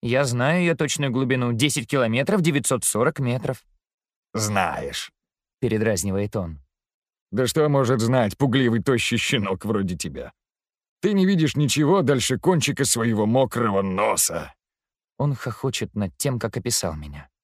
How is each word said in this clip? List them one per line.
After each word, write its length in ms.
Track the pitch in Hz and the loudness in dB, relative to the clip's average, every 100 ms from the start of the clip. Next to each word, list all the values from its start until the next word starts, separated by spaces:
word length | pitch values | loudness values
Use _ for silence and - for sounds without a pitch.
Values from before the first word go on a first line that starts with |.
«Я 240 | 120 127 | 0 0
знаю 380 | 139 120 127 175 | 2 2 2 2
её 120 | 175 | 2
точную 380 | 165 156 - 139 | 0 -2 -2 -2
глубину, 400 | 120 131 127 120 | 0 0 0 0
десять 340 | 117 143 139 117 | 0 0 0 -2
километров 540 | 143 117 117 143 202 | 0 2 2 2 2
девятьсот 440 | 165 143 - 127 | 2 0 0 -2
сорок 360 | - 107 127 - | 0 0 0 0
метров». 420 | 127 120 - 127 _ _ _ _ _ _ _ | -4 -2 -4 -8 _ _ _ _ _ _ _
«Знаешь», 800 | 107 107 101 87 78 71 - - _ _ _ _ _ | -4 -2 0 0 -2 -8 -8 -12 _ _ _ _ _
передразнивает 720 | 120 107 110 101 98 95 101 | -2 0 0 0 -2 -2 -4
он. 240 | 113 85 76 _ _ _ _ _ _ _ | -4 -8 -12 _ _ _ _ _ _ _
«Да 160 | 101 127 | -2 0
что 220 | - 151 | 2 2
может 320 | 143 123 127 | 2 2 2
знать 360 | 113 127 110 - | 2 2 2 0
пугливый 460 | 139 123 123 113 | 0 2 2 2
тощий 340 | 101 123 - 117 | 2 0 0 -2
щенок 480 | - 135 101 95 | 0 -2 -2 -4
вроде 320 | 107 107 98 87 | -2 -2 -2 -4
тебя? 360 | 90 65 64 _ _ _ _ _ _ _ | -8 -10 -16 _ _ _ _ _ _ _
Ты 120 | 190 | 0
не 120 | 202 | 2
видишь 300 | 185 196 156 | 4 4 2
ничего 480 | 135 147 139 151 196 | 2 0 2 4 4
дальше 340 | 160 139 - 127 | 4 2 2 0
кончика 480 | 160 180 127 - | 2 2 2 -2
своего 420 | 135 120 117 110 107 | 0 0 0 2 2
мокрого 540 | 120 131 120 113 98 | 4 2 2 0 0
носа». 720 | 98 92 110 101 - 85 76 - _ _ _ _ _ _ | 0 0 0 0 -2 -2 -10 -16 _ _ _ _ _ _
Он 180 | 143 135 | -2 -2
хохочет 580 | - 113 135 - 107 | -6 -6 -6 -4 -6
над 220 | - 101 - | -4 -6 -4
тем, 240 | 147 123 | -4 -2
как 160 | 110 120 | -4 -4
описал 400 | - 113 95 78 | -4 -4 -4 -8
меня. 320 | 76 71 71 _ | -12 -16 -18 _